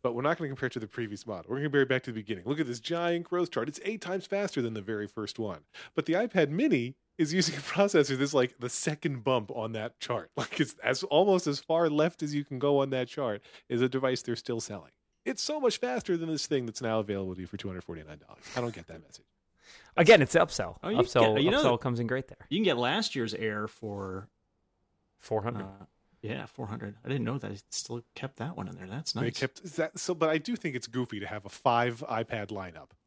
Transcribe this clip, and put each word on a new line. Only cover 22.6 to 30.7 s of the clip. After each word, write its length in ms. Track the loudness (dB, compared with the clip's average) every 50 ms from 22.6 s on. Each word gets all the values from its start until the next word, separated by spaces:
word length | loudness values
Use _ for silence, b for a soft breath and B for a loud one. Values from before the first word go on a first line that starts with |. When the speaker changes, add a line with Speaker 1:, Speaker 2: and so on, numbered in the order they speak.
| 2
Speaker 3:
get 140 | 2 2 2
last 380 | 2 2 2 0 -2 -2 -2
year's 180 | -2 -2 -2 -2
Air 320 | -4 -4 -2 -2 -2 -4
for 640 | -6 -8 -10 -10 -8 -6 -6 -6 -6 -8 -10 -10 -14 _ _ _ _ _ _ _ _ _ _ _ _ _ _ _ _ _ _
Speaker 2:
Four 240 | -8 -2 -2 -2 -2
hundred. 220 | -2 -6 -6 -10
Speaker 3:
uh, 200 | -12 -14 -18 -20 -20 _ _ _ _ _ _ -10
yeah, 240 | -8 -8 -8 -8
four 200 | -12 -12 -12 -10
hundred. 300 | -8 -8 -8 -8 -10 -12 -12 _
I 40 | -6
didn't 160 | -4 -2 -2
know 140 | -2 -4 -4
that 120 | -6 -8
they 80 | -10 -12 -14 _
still 320 | -8 -8 -8 -6 -10 -10 -10 _ _
kept 220 | -12 -12 -12 _
that 200 | -8 -10 -8 -8
one 120 | -8 -8 -10
in 80 | -10
there. 100 | -12 -12
That's 260 | -10 -10 -8 -6 -6 -4
Speaker 1:
They 80 | -2 -2
Speaker 3:
nice. 160 | -2 -2 -2
Speaker 1:
kept, 220 | -4 -4 _ -8 -16
is 120 | -12 -4
that, 220 | -4 -4 -2 -2 -8
so, 160 | -4 -4 0
but 140 | 0 2 2
I 100 | 2 2
do 180 | 0 -2 -6
think 180 | -4 -4 -4